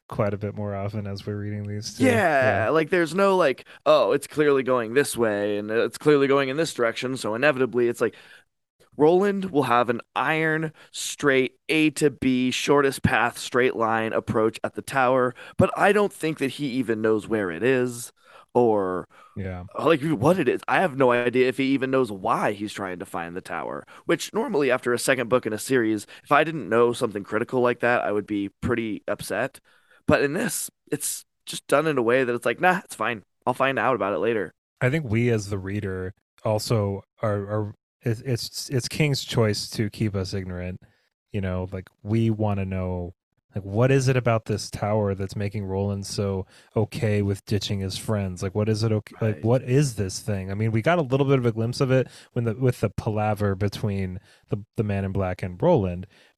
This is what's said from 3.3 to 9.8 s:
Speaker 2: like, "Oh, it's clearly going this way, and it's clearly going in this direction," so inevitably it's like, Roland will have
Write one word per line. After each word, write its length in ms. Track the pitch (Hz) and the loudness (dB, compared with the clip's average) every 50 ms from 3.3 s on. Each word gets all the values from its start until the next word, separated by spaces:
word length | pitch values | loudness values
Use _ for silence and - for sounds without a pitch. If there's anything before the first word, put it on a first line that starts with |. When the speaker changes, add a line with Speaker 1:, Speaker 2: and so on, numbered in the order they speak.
| 190 185 | 4 4
Speaker 2:
like, 280 | 170 139 127 - - - - - _ | 4 2 0 -2 -6 -16 -20 -2 _
"Oh, 260 | 143 156 147 117 98 | 4 6 6 6 4
it's 160 | 123 143 - - | 2 0 -2 -4
clearly 340 | - 147 156 147 139 135 | -2 2 4 4 4 4
going 320 | 127 127 127 123 113 110 117 | 2 2 0 0 0 2 2
this 240 | 139 139 - - 117 | 2 2 2 0 0
way, 400 | 117 110 104 101 101 104 104 104 | 0 2 2 2 0 0 -2 -2
and 140 | 104 104 | -4 -2
it's 260 | 110 117 101 120 - - | 0 0 0 0 -4 0
clearly 300 | - 151 151 139 135 135 | 2 4 4 6 4 4
going 220 | 135 139 139 131 | 4 2 2 0
in 80 | 131 151 | -2 -2
this 160 | 165 - - | -2 -2 -2
direction," 440 | - 120 113 113 - 127 127 131 120 | 0 0 0 0 -2 -4 -6 -6 -4
so 160 | - 107 107 | -4 -4 -2
inevitably 540 | 113 131 151 143 127 131 117 101 123 120 117 | 2 2 2 2 2 0 2 2 2 2 2
it's 140 | 117 - | 2 2
like, 140 | 127 107 - - - - - - _ _ _ _ _ _ _ _ _ _ _ - | 0 -2 -2 -4 -14 -20 -20 -20 _ _ _ _ _ _ _ _ _ _ _ 4
Roland 540 | 147 156 175 185 202 202 196 196 190 190 | 4 6 6 6 4 2 0 -2 -4 -2
will 120 | 180 143 131 | 0 0 2
have 260 | 117 117 120 | 4 4 4